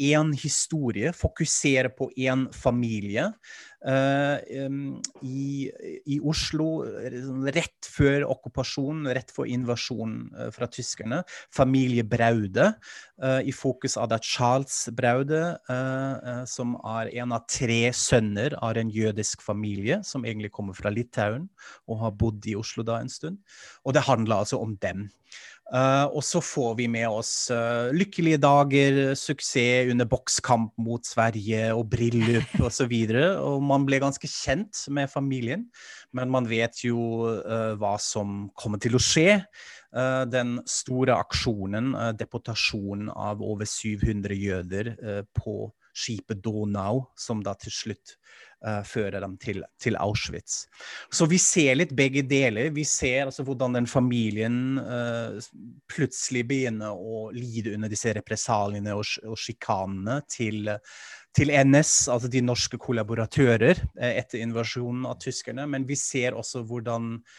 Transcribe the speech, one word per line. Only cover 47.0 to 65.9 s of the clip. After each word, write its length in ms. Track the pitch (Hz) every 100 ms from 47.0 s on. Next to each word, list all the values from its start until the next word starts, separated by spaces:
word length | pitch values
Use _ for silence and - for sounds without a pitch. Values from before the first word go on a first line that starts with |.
| 131 -
som 240 | - 110
da 120 | 101
til 160 | 98 -
slutt, 460 | - 110 104 - - _ - - _ 110
eh, 140 | 104
fører 380 | 101 120 98 95
dem 160 | 98 95
til, 240 | - 95 - _
til 160 | 120
Auschwitz. 720 | 107 98 107 - - - - - - - - -
Så 160 | - 160
vi 80 | 180
ser 380 | - 185 143 131
litt 160 | 175
begge 300 | 127 135 135 135
deler. 460 | 139 131 104 143
Vi 80 | 147
ser 440 | 151 - 143 127 139
altså 180 | 131 135
hvordan 280 | 131 127
den 120 | 123 120
familien, 680 | 131 123 120 110 104 113 120 131 135
eh, 600 | 120 123 120 117 117 104 - 113 120 123 -
plutselig 560 | - 131 - - 127 117
begynner 420 | 135 123 110 107
å 380 | 98 107 110 110
lide 440 | 120 120 113 107 104
under 120 | 107
disse 220 | 104 117
represaliene 840 | 104 - 110 - 110 101 104 104 104
og 80 |
sk-, 180 | 104 -
og 140 | 110 110
sjikanene 800 | - 113 - 101 95 95 101 139 -
til, 460 | - 113 107 104 104 - - - - _
til 220 | - 147
N 220 | 143 135 139
S, 320 | 143 - -
altså 200 | 123 123
de 120 | 127
norske 340 | 123 117 - 120
kollaboratører, 1040 | - 117 107 113 110 - 131 113 117 180 - -
eh, 160 | 123 110
etter 240 | - 117
invasjonen 640 | 117 113 113 127 123 123 127
av 140 | 123
tyskerne. 480 | - - - 123 147
Men 160 | 139
vi 80 | 131